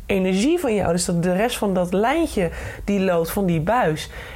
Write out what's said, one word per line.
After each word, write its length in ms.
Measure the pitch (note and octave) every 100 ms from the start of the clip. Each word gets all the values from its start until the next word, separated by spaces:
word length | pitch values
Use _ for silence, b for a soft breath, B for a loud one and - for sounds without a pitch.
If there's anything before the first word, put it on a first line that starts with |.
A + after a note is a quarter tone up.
| -
energie 540 | G3 F#3 F#3+ C4 F4
van 160 | C#4 G#3
jou. 160 | E3+
Dus 140 | F3 F3
dat 180 | E3+
de 100 | F3+
rest 240 | F3+ A#3+ -
van 160 | G#3
dat 200 | F#3 F3
lijntje 560 | F#3 A3+ D#4+ E4 - E3+ B B B
die 160 | - G3+
loopt 320 | F#3+ E3+ E3
van 140 | G3+ F#3+
die 160 | E3
buis. 480 | E3+ A#3+ F#3+ D3+ - B B